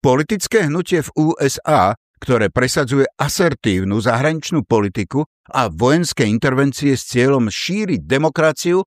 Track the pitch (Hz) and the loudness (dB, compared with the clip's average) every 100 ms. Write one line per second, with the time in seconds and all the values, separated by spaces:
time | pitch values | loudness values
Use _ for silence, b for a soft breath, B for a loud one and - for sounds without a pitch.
0 | 139 131 151 208 - 220 156 156 170 175 | 4 2 0 -4 0 0 0 -2 -2 -2
1 | 139 - 156 - 143 - - 147 92 107 | -2 0 0 2 -2 -2 0 2 2 0
2 | _ _ - 120 101 127 127 - 131 139 | _ _ -2 0 2 0 0 0 0 0
3 | 135 - 135 - 175 139 120 92 98 104 | 0 0 -4 0 0 0 -2 0 0 0
4 | 110 117 147 160 - 165 - 113 101 101 | 0 0 0 -2 -4 -4 0 0 0 -4
5 | 92 135 151 _ _ 135 113 80 120 160 | -4 -4 -6 _ _ -4 -2 0 2 2
6 | 170 - 113 113 143 131 139 - 143 131 | 0 -2 0 2 0 2 0 0 -2 -2
7 | - 123 131 139 113 - - 196 208 127 | -2 0 2 2 -2 -4 -6 -4 -2 -4
8 | 76 131 156 147 156 151 180 180 | -2 0 0 2 0 0 -2 -2